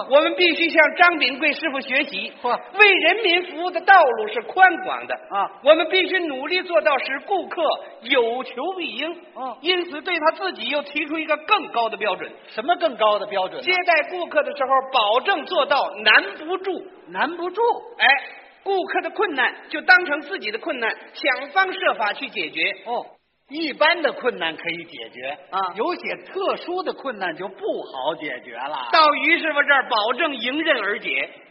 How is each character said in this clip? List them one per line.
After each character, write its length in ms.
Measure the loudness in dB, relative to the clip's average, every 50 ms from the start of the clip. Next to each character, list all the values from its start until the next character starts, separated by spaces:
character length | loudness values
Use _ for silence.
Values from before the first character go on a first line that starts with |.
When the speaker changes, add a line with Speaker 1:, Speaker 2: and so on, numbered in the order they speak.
| 2 4
Speaker 1:
我 100 | 6 6
们 120 | 6 4 4
必 80 | 4 4 4 4
须 120 | 2 0
向 280 | 2 6 6 4 6 6
张 240 | 6 6 6 6 4
炳 180 | 0 -2 -2
贵 160 | 0 0 -2 0
师 160 | -2 -4 -4
傅 100 | -4 -6
学 240 | -4 -2 -2 -2 -2
习。 280 | -2 -4 -8 -10 -10 -10 -6
Speaker 2:
嚯。 160 | -2 -2 -2 -2 -4 -2 4 6
Speaker 1:
为 120 | 6 8
人 240 | 8 6 4 4 4 4 2
民 280 | 2 2 2 0 -4
服 120 | -6 -8 -6
务 60 | -4
的 100 | -4 2
道 200 | 6 8 10 10
路 260 | 8 8 4 0 -2 -4
是 120 | -6 -6
宽 340 | -8 -2 4 6 6 6 6 2 -2
广 220 | -4 -6 -6 -6
的。 80 | -6 -8 -8 -8 -6
Speaker 2:
啊。 180 | -4 -4 -4 -4 -6 2 4
Speaker 1:
我 120 | 6 6
们 120 | 6 4 2
必 180 | 2 0 2
须 120 | 0 -2 -2
努 260 | -4 -4 -6 -6 -6
力 160 | -4 -4 -4 -2
做 180 | 0 0 2
到 160 | 2 2 2
使 220 | 0 0 -4 -6 -8 -4
顾 200 | -4 -4 -4 -4
客 140 | -4 -4 -2 0 0 -2 -2 -6 -12 -18 -14
有 420 | -4 0 2 2 2 2 0 -4 -6
求 100 | -8 -8 -6 -6 -6 -6
必 180 | -6 -8 -8 -8
应。 160 | -8 -8 -8
Speaker 2:
嗯。 440 | -8 -12 -16 -18 -14 -12 -10 -10 -10 -4
Speaker 1:
因 240 | -2 0 0 0 -2
此 160 | -4 -8 -8
对 160 | -6 -4 -2 0
他 120 | 0 0
自 200 | 0 0 -4 -6 -6
己 140 | -6 -6 -4
又 120 | -4 -4
提 240 | -4 -4 -6 -6 -4
出 140 | -4 -4 -4
一 60 | -2
个 120 | -2 -2
更 300 | -2 2 2 2 2 0
高 200 | -2 -2 -2 -2
的 80 | -2 -2
标 200 | -4 -2 -2 -2
准。” 160 | -4 -6 -12 -14 -16 -20 -12
Speaker 2:
什 160 | -8 -4 -2
么 100 | 0 0
更 200 | 0 0 -2 0
高 220 | 2 2 4 4 2
的 80 | 0
标 200 | -2 -2 -2 -2
准 100 | -2 -6
呢？ 60 | -4 -2
Speaker 1:
接 80 | 0 0 2 2
待 240 | 4 2 2 2 -2
顾 160 | -4 -6 -6
客 160 | -2 0 0
的 160 | 0 0 -2
时 60 | -2 0
候， 60 | 2 2 2 2 2
保 280 | 2 2 2 4 2 2
证 240 | 2 2 0 0 -2
做 220 | -2 0 0 2
到 100 | 2 2 2 0 -2 -4 0 4
难 200 | 4 6 6 4 0 -6 -10
不 180 | -8 -6 -6
住。 260 | -6 -4 -6 -6 -8 -10 -14 -20 -20 -18 -10
Speaker 2:
难 200 | -4 -2 -2 -2 -2
不 120 | -4 -8 -6
住。 100 | -2 0 0 0 0 -2 -6 -12 -2 2
Speaker 1:
哎， 80 | 4 4 4 2 -2 -8 -16 -20 -20 -20 -20 _ -4
顾 200 | -2 -2 -2 -2
客 160 | -2 -2 -2
的 80 | -4 -2
困 240 | -2 -2 -2 0 0
难 180 | 0 0 0 -2 -6 -10 -10
就 100 | -10 -2
当 220 | 4 4 4 4 4
成 140 | 0 -4 -6
自 180 | -6 -8 -10 -10
己 100 | -8 -8
的 80 | -8
困 220 | -6 -6 -6 -4 -2
难， 100 | -4 -4 -4 -6 -12 -18 -12
想 360 | -2 0 0 0 0 -4 -2
方 220 | 0 2 2 2
设 220 | 0 0 0 0 0
法 180 | 0 0 -2 -2
去 140 | -4 -8
解 220 | -8 -6 -6 -6 -4
决。 120 | -4 -2 -2 -2 -4 -6 -8
Speaker 2:
哦。 200 | -6 -6 -6 -6 -8 -14 _ _ _ _ _ _ -12
一 220 | -8 -6 -6 -6 0
般 280 | 2 4 4 4 2
的 120 | 0 -2 -2
困 240 | -2 -2 -4 -2
难 180 | -2 -4 -4 -4
可 140 | -6 -8 -8
以 160 | -8 -8 -10
解 240 | -14 -16 -16 -16 -16
决， 180 | -14 -12 -10 -10 -10 -12 -12 -8
Speaker 1:
啊。 80 | -4 -4 -4 -4 -4
Speaker 2:
有 180 | -4 -2 -2 -4
些 200 | -4 -6 -8 -10 -10 -12
特 280 | -10 -8 -4 -4 -4 -4
殊 260 | -4 -6 -6 -6 -6 -4
的 100 | -6 -8
困 260 | -8 -8 -10 -8 -6
难 160 | -6 -6 -6
就 140 | -8 -10 -12
不 340 | -12 -8 -6 -6 -6 -6 -8
好 320 | -10 -10 -6 -4 -4 -4
解 240 | -4 -6 -10 -10 -10 -12
决 100 | -14 -12
了。 320 | -10 -8 -8 -8 -8 -4 2 4
Speaker 1:
到 200 | 4 6 4 4
于 280 | 2 2 0 0 0
师 100 | 0 0
傅 100 | 0 0
这 120 | 2 4 2
儿， 160 | 2 2 0
保 240 | 0 0 0 0 0
证 200 | 0 -2 -2 -4
迎 300 | -4 -6 -4 -4 0 0
刃 180 | 0 0 0
而 160 | 0 -2 -4
解。 320 | -4 -4 -4 -4 -4 -4 -6 -10 -16 -20 -20